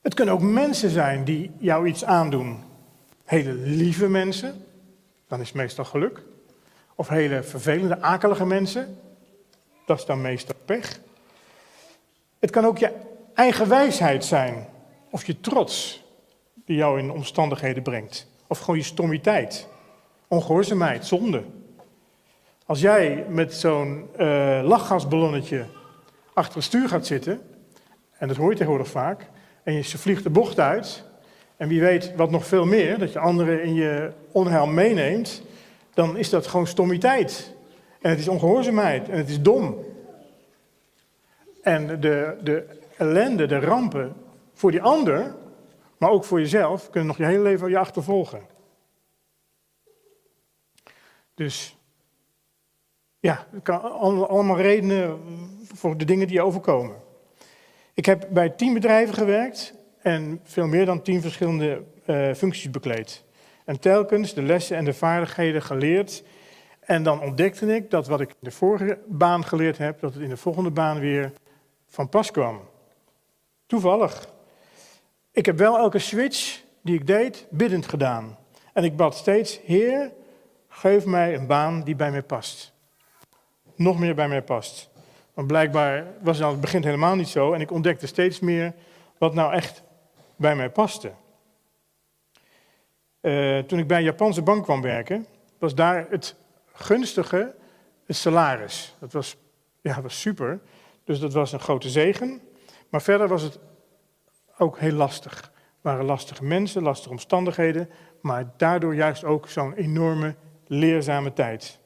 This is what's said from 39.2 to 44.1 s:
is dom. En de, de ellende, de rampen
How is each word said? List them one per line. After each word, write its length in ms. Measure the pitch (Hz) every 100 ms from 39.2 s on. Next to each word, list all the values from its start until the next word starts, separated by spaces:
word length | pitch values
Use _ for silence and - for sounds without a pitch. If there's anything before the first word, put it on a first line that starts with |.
| 143
is 140 | 147
dom. 420 | 147 254 170 104 - - - - - _ _ _ _ _ _ _ _ _ _ _ - -
En 380 | - 160 151 160
de, 360 | 151 147 151 -
de 240 | 151 156 - - - -
ellende, 500 | 160 170 247 220 147
de 120 | 139
rampen 580 | 147 240 233 143 131